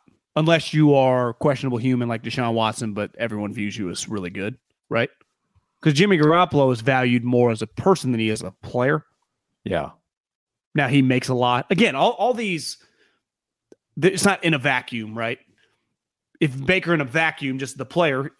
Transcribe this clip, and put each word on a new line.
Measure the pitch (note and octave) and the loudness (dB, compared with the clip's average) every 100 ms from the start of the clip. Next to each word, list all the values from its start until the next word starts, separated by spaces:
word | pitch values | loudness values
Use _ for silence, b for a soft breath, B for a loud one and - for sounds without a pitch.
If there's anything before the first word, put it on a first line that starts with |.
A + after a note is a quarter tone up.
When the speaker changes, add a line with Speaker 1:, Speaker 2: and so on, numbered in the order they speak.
| _ _ _ D3+ | _ _ _ -2
Speaker 1:
unless | D#3+ E3 - | 2 2 2
you | D#3 D3 | 4 4
are | C#3 C3 B2+ B2 | 6 4 2 -2
questionable | - D3+ C3 C3+ A#2+ | -2 -2 -2 -4 -2
human | B2+ B2 A#2+ | 0 -2 -2
like | A#2 | -6
Deshaun | A#2+ C3 A#2 | -6 -4 -2
Watson, | A2+ A2 - A2 | 0 -2 -2 -6
but | G2+ G2+ - | -6 -8 -8
everyone | A2+ G#2+ G#2 | -8 -6 -8
views | - G#2 F#2+ | -8 -8 -6
you | F2+ | -8
as | E2+ F2+ | -8 -8
really | G#2 F2+ | -8 -8
good, | G2 G#2 B2+ _ _ - | -8 -8 -10 _ _ -6
right? | A#2 C3 _ _ _ _ _ _ _ | -4 -4 _ _ _ _ _ _ _
'Cause | D#3 | 0
Jimmy | C#3+ G3+ E3+ | 2 4 4
Garoppolo | D3+ F3 F3+ D3 C3 | 6 4 4 2 2
is | A#2 | 2
valued | A#2+ C3 B2+ A#2+ | 0 2 2 0
more | B2 B2 A#2+ | 2 4 4
as | A2 | 2
a | A2 | -6
person | - G3 F3 C3 | 0 2 2 0
than | A2+ | -2
he | A2 | -2
is | G#2+ | -2
a | F#2 - | -8 -14
player. | - B2 C3 D#3 - _ _ _ _ _ | -6 -2 0 0 -4 _ _ _ _ _
Speaker 2:
Yeah. | G#2+ E2 C#2+ - _ _ _ _ _ _ _ | -6 -6 -6 -14 _ _ _ _ _ _ _
Speaker 1:
Now | D3 B2+ | -2 2
he | C#3 | 2
makes | C3 B2+ C3 | 4 2 0
a | |
lot. | B2 B2 B2 - | 0 2 0 0
Again, | F3 A3 C3 | 2 2 2
all, | G3+ | 0
all | A#3 A#3+ | 2 -2
these, | A#3 G#3 D#3+ - - _ _ _ _ _ _ _ _ _ _ _ - | 0 -4 -6 -8 -16 _ _ _ _ _ _ _ _ _ _ _ -2
th-, | F3+ | 0
it's | F#3 | 2
not | G3+ F#3 | 0 2
in | E3+ | 0
a | D3 | 0
vacuum, | C#3 B2+ - A#2 G#2+ A2+ | 0 -2 -4 -8 -8 -6
right? | A2+ C#3 _ _ _ _ _ _ _ _ _ - | -4 -6 _ _ _ _ _ _ _ _ _ -4
If | D3+ C3 C3+ | -4 -2 -2
Baker | F#3 E3+ | 0 0
in | E3+ | -2
a | |
vacuum, | B2+ D#3 D#3+ - C#3 C3 | 0 -2 -2 -2 -6 -6
just | C3+ C3 | -8 -10
the | B2+ | -4
player, | F3 D#3+ C3 C#3 | 0 2 0 -4